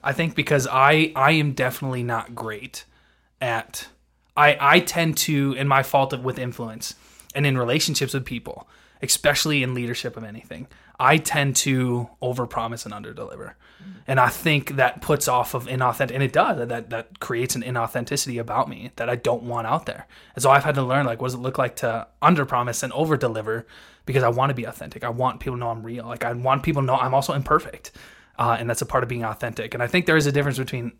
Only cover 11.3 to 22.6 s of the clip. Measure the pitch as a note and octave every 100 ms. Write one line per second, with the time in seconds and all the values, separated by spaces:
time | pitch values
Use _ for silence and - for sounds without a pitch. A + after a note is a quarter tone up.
11.3 | D#3 C#3 B2+ - C3 B2+ A#2+ A#2 - B2+
12.3 | B2 A#2+ - A2+ A#2 - G#2 A2 A2 -
13.3 | - G2+ - _ - G3 F#3 - C3 B2
14.3 | - E3+ D3 C3+ C3+ B2+ - - D3 D3
15.3 | B2 A#2 C3+ B2 B2+ B2+ A2+ C3 C3 C3+
16.3 | D3 A3 D#3+ A#2 A#2+ - - - - -
17.3 | A#2+ B2+ B2+ B2 B2 A2+ C3 A#2 C#3+ -
18.3 | A#2+ A2+ A#2 A2 G#2+ A#2 - A#2 B2 A#2+
19.3 | A#2+ A#2+ A#2+ A2+ D#3 - - - - -
20.3 | - C3 C#3 D3+ C#3 B2+ C3+ C3+ A2+ B2+
21.3 | B2+ B2+ C3 B2+ - A#2+ A2+ - _ D3
22.3 | F3 C3+ B2